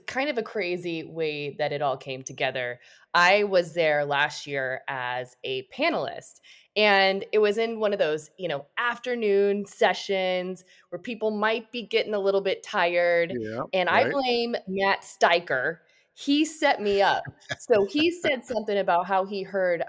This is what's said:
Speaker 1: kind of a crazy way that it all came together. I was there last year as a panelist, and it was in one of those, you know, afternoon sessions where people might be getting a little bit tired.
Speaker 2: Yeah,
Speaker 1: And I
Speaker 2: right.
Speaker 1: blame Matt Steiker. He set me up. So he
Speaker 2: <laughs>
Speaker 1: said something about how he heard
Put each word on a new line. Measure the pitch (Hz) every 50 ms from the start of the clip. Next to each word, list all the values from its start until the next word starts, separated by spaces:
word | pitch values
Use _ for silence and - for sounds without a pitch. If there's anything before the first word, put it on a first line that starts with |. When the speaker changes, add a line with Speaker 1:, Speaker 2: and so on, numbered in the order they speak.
| -
Speaker 1:
kind | - - 254 277 302
of | 262 233
a | 214
crazy | - - 220 185 175 175 170 165 175 165 160 147
way | - 160 165 160 151 151 147 147 143 - -
that | 151 143
it | 143 143
all | 147 139 131 135
came | - 139 131 131
together. | 131 - 131 127 143 135 127 135 123 123 120 - _ - - _ _ _ -
I | 175 175 180 196 208 208
was | 202 190 180 175 165 151
there | 175 165 156 147 147 143
last | 143 143 139 147 147 - - -
year | 143 143 139 131 127 131 127 - -
as | 139 131 123 123 123 127 127 127 - - -
a | 120 131 131 127 - -
panelist, | - 294 339 277 180 139 - - - - - - - _ - - - _ _ _
and | 208 214 214 196 196 190 190 190 196 - - -
it | 214
was | 214 208 202 226
in | 226 226 226 214
one | 214 202
of | 208 190
those, | 180 151 156 156 147 - _ -
you | 185 165
know, | 147 139 - - _ 208
afternoon | 240 240 233 - - 254 247 240 220 208 196 196 202 202 202 202 202
sessions | - - - 226 190 185 - - - 196 190 185 185 185 180 180 185 185 180 - _ _ _ _ _
where | 175 175
people | 175 254 233 233 220 220
might | 214 208 214 220 226 240 226 -
be | - 240
getting | 208 - - 220 - 202 214
a | 196
little | 190 196 196 196
bit | 185 190 180 -
tired. | - - - 202 175 175 175 175 175 175 170 170 170 165 -
Speaker 2:
Yeah, | 120 110 107 110 120 147 - -
Speaker 1:
And | 185 180 170
I | 175 214 277
Speaker 2:
right. | -
Speaker 1:
blame | - 277 262 254 240 240 233 233 233 - - 190
Matt | 190 190 196 196 196 -
Steiker. | - - - - - 185 175 180 180 - 143 131 123 151 - - _ _ _ _ _ _ _
He | - - 285 285 294 311
set | 311 - - 311 277 - -
me | 208 202 202 196
up. | 196 170 139 - - - - _ - - - -
So | - - 240 202 196
he | 202 - 294 311 339
Speaker 2:
<laughs> | 330 349
Speaker 1:
said | - 320 277 240 -
something | - 240 214 214 220 202 202
about | 185 185 175 170 180 190
how | 196 190 190
he | 196 208 196
heard | 190 190 - 196 185 180 175 160 -